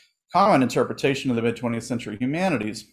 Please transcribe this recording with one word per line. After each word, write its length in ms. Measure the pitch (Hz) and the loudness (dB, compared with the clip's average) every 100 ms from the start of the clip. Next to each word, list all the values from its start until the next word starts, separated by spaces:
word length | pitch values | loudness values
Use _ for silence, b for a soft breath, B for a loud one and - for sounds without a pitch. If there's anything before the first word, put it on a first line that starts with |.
| b _ _ | b _ _
common 300 | 175 202 143 | 2 4 4
interpretation 680 | 123 143 113 117 147 139 135 | 4 2 0 0 0 0 0
of 60 | 117 | 0
the 60 | |
mid-twentieth 420 | 117 117 120 117 | 0 -2 -4 -4
century 320 | 113 120 113 104 | -4 -6 -6 -6
humanities 680 | 127 156 185 139 107 107 - | -4 0 0 0 -2 -8 -14